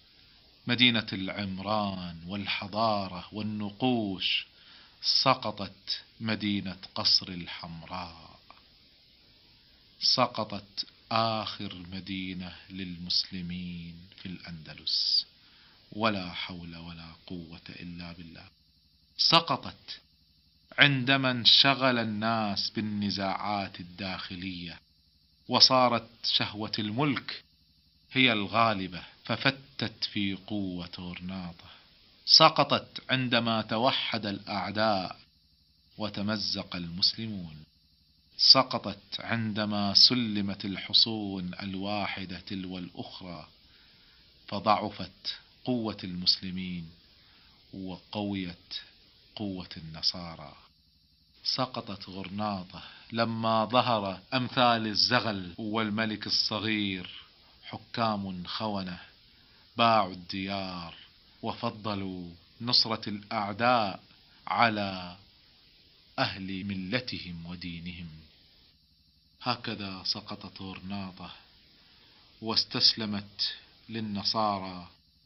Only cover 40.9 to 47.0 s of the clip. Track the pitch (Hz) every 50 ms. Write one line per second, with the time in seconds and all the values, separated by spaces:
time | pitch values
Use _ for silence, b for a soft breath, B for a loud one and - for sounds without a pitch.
40.9 | 101 - - 117 110 110 104 98 95 95 90 90 90 - 101 98 95 95 98 101
41.9 | 107 104 95 - - 95 95 87 92 90 - - 104 95 92 92 92 92 90 87
42.9 | - - - - - - 95 90 85 76 78 - - - b b b b b b
43.9 | b b b b b b b b b b _ - 107 101 92 110 104 90 104 101
44.9 | - - 92 - - - - - - - - _ _ - - 127 127 120 110 107
45.9 | 98 - - 92 90 90 92 - - - - 92 90 92 92 90 90 87 82 80
46.9 | - -